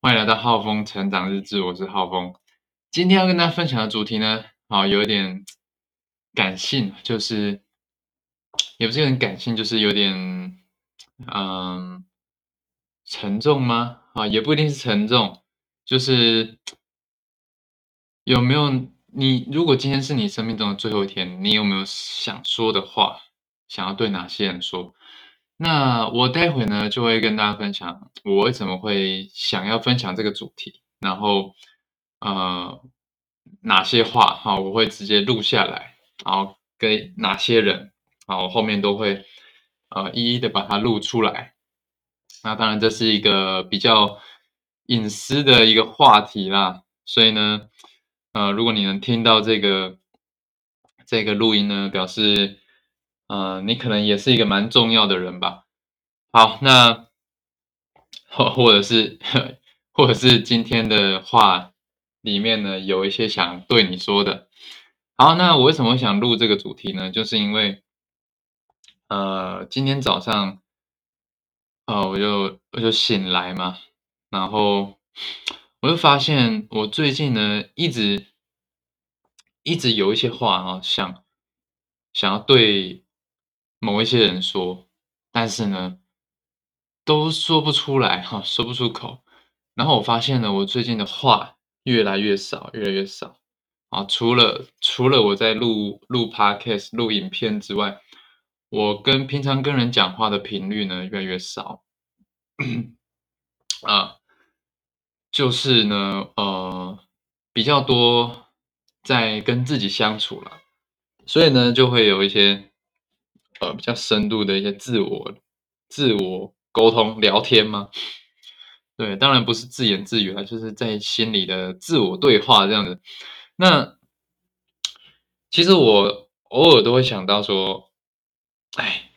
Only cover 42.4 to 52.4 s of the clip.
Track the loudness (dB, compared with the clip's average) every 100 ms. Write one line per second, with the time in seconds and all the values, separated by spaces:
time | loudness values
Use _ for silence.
42.4 | -8 -2 -2 0 0 0 0 0 2 0
43.4 | 0 -4 -4 -2 2 4 2 -2 -20 -20
44.4 | _ _ _ _ _ -2 -2 -8 -4 0
45.4 | 6 6 8 4 2 4 6 6 4 -6
46.4 | -4 0 -2 -4 _ _ -6 2 2 2
47.4 | -2 -2 -8 _ -20 _ _ _ _ -4
48.4 | -2 0 0 0 -2 -4 -2 0 4 4
49.4 | 4 0 2 0 -4 -10 _ _ _ _
50.4 | _ _ _ _ _ _ _ -2 -2 2
51.4 | 2 2 0 -2 -4 -4 -6 -2 0 2